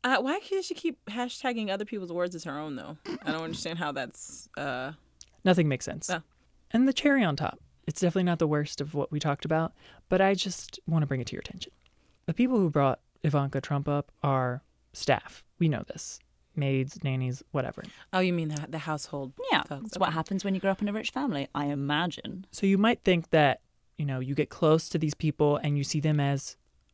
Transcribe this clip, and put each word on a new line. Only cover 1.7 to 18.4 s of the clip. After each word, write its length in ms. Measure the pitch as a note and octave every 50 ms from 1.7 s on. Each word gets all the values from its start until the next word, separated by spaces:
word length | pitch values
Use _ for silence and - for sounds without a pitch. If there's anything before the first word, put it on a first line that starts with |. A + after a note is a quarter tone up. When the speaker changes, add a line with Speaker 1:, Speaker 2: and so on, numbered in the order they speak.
| F#3+ G3+ G#3
Speaker 1:
people's 280 | G#3 - G#3 F#3 F3
words 220 | E3+ F3 F3 F3 F3+
as 80 | E3 D#3+
her 120 | E3+ C#3 D3
own, 180 | D#3 D#3 C#3+
though? 200 | B2 - - D#3 D3+ _ - - D#3+ -
I 80 | F3
don't 100 | D#3 D#3+
understand 360 | D#3+ D#3+ E3 - - E3+ E3 E3
how 100 | E3 D3
that's, 580 | C#3 C#3 B2+ - - - - - - - - _ -
uh 360 | C#3 C#3+ C#3+ B2+ B2 C3 C#3 D#3 - _ _ _ _ - _ _ _ _
Speaker 2:
Nothing 220 | F#3+ F3+ F3 E3 D3+
makes 160 | C#3 - -
sense. 240 | - - D#3+ - -
Speaker 1:
Oh. 140 | F#3 E3 - _ _ _ _ _ _ _ _ _
Speaker 2:
And 160 | - A3+ B3+
the 60 | C4+
cherry 320 | B3+ - - D4 C#4 C4+ A3+
on 100 | E3+ C#3+
top, 240 | - D#3 - - - - _ _ _ _ -
it's 120 | D#3 -
definitely 220 | - F3 E3 - F3+
not 140 | F3+ E3+ D#3+
the 80 | E3+
worst 340 | D3+ D3+ D3 D3+ D3+ - -
of 140 | C#3+ D3 D#3
what 160 | D3 C3+ -
we 80 | - D3+
talked 260 | - D#3 C#3+ - -
about, 280 | D3+ D#3+ D#3 E3 - - _ - - - - _ _
but 120 | - F#3
I 140 | F#3+ F#3+ G3
just 440 | F#3+ - G3 F3+ - - - - - _
wanna 200 | - D#3+ D#3+ D3+
bring 140 | C#3+ C#3 B2+
it 60 | A#2+ -
to 40 | -
your 60 | -
attention. 320 | - - - - - - _ _ _ _ _ _ _ _ _ _ _
The 80 | - E3
people 240 | - B3 B3+ C4 A3
who 120 | F#3+ E3
brought 300 | D3 D3+ C#3 C3+ C3 - _ _ _ _ -
Ivanka 360 | D#3+ C#3 C#3+ C#3 C#3+ - C3+
Trump 280 | - - D3 C#3+ C#3+ D3+
up 240 | C#3+ C#3+ C#3+ _ _ _
are 400 | - C#3+ C3+ C3+ B2+ B2 B2 C3+ _ _ _ _ _ _
staff. 500 | _ - - - C3+ - - - - - - _ _ _
We 100 | F3 D#3+
know 140 | C#3+ - - -
this. 320 | - D#3+ - - - - _ _ _ _ _ _ _
Maids, 480 | E3 C#3+ C#3 C3+ C3 C3 C#3 - - -
nannies, 380 | C#3 C3 C3 C3 B2+ B2 C3 - _
whatever. 320 | - D3 B2+ - - - - - - - - _
Speaker 1:
Oh, 80 | - F#3
you 120 | F#3 F#3
mean 160 | F3 F3